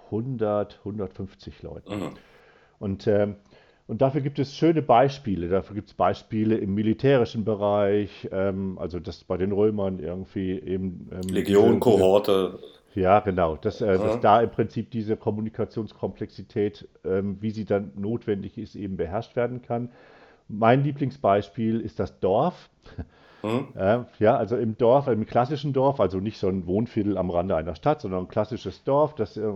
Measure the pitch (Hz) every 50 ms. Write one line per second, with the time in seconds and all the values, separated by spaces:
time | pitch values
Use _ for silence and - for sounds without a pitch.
0 | - - 101 107 117 131 131 113 110 104 104 104 101 - - - - 101 104 107
1 | 98 92 - - 95 - - _ - - - - - 80 78 - - - 101 104
2 | 90 73 65 - - _ _ _ _ _ _ _ _ _ _ - 107 101 98 95
3 | - 113 104 101 104 101 104 - _ _ _ - _ _ _ _ _ - 120 107
4 | 135 135 139 156 139 147 139 - 135 - - - 160 165 170 156 143 - 123 113
5 | 135 139 139 - - 113 95 85 85 85 92 95 90 - 98 101 98 _ - -
6 | 92 92 98 - - - 113 110 107 110 110 104 98 98 98 104 101 110 107 -
7 | - 135 139 131 113 95 - 117 101 110 107 98 104 101 101 104 104 98 101 104
8 | 104 101 - - - - - 95 95 98 95 95 98 95 90 - 85 87 80 87
9 | 80 - 85 - _ - 92 87 92 101 101 98 104 110 107 104 98 95 95 90
10 | 73 82 87 95 95 - - 101 95 92 92 95 - - 92 95 92 95 87 90
11 | - - - 92 92 92 95 98 - 98 98 - - 117 117 - - 127 107 95
12 | 95 92 98 104 104 - 98 95 92 90 - - - - - _ _ _ - 101
13 | 92 92 101 107 - 101 92 90 87 80 78 73 - 107 92 - 120 104 92 92
14 | 104 110 110 120 113 110 101 117 117 104 - - 113 107 - 120 104 - - 117
15 | 107 104 110 - - 110 107 107 110 107 - - 107 - - 120 107 101 - -
16 | - 98 95 - 110 104 - - 95 - - 107 101 104 104 - - - _ _
17 | - 82 95 98 98 101 95 95 101 110 104 110 104 92 104 98 104 92 - 101
18 | 98 104 117 117 - - 104 95 95 98 - 110 107 104 - - 104 98 95 85
19 | - - 92 113 117 - - 127 120 120 123 120 - - 120 117 120 120 - -
20 | - - - - - - _ _ _ - 110 101 110 113 127 139 139 147 143 143
21 | 156 135 - - - 104 98 101 104 - - - 113 110 113 113 101 107 - -
22 | 98 92 - - - 95 95 117 147 180 - - - _ _ _ _ - - -
23 | 82 - _ _ _ _ - - - 104 113 123 - - - - 95 95 113 123
24 | 120 - _ - 107 107 135 120 107 98 120 107 120 110 107 - 123 113 127 143
25 | 135 135 113 107 110 - - 120 123 127 151 139 139 147 135 135 131 135 139 139
26 | 104 92 92 95 95 110 107 - - 95 92 95 85 90 90 104 117 117 - 113
27 | 98 104 98 92 90 90 87 87 90 95 92 80 80 87 82 - - 143 151 151
28 | - 101 92 92 90 - - 110 104 - 120 101 - 98 90 - - - 135 143
29 | 156 143 147 - 107 - - 107 107 107 101